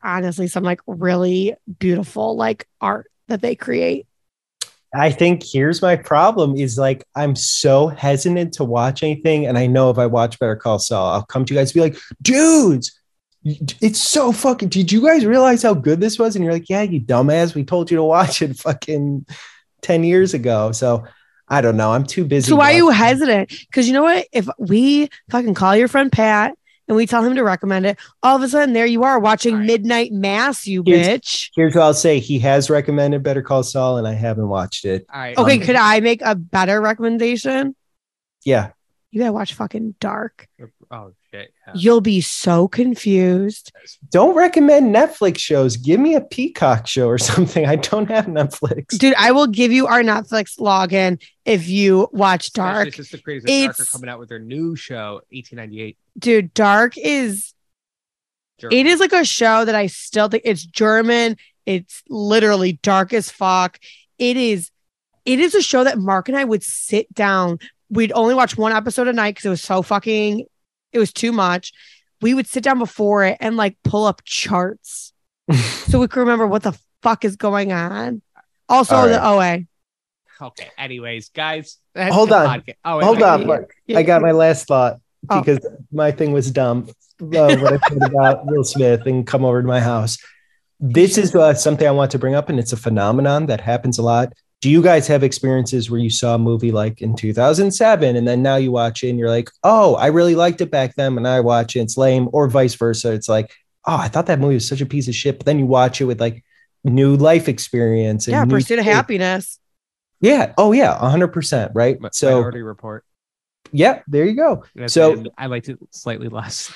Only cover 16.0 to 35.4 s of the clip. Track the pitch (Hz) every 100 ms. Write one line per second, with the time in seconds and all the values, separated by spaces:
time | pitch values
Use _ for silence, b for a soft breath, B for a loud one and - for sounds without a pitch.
16 | 214 214 226 202 165 165 165 190 208 156
17 | 117 120 139 165 170 151 135 180 170 165
18 | 156 170 190 - 151 127 160 - - 151
19 | 143 139 - B B B B _ - 165
20 | 170 185 185 151 120 110 110 113 127 117
21 | 117 b b b _ 139 117 110 110 120
22 | 139 - 151 143 127 294 285 339 330 214
23 | 233 262 294 202 - B B 262 240 269
24 | 320 359 - 240 196 - 190 208 269 285
25 | 294 B _ 247 240 175 190 208 240 269
26 | 269 - 220 208 220 320 _ _ - 220
27 | 233 233 233 262 214 185 196 190 196 196
28 | B _ 254 262 262 294 285 226 233 233
29 | 254 254 214 220 240 214 214 233 220 233
30 | 240 202 196 208 269 254 196 185 180 170
31 | 175 247 - - - - 160 165 156 147
32 | 165 143 113 139 135 139 139 147 143 147
33 | 143 143 139 135 135 135 120 135 127 123
34 | 110 110 113 110 104 98 92 - 101 95
35 | - 139 127 180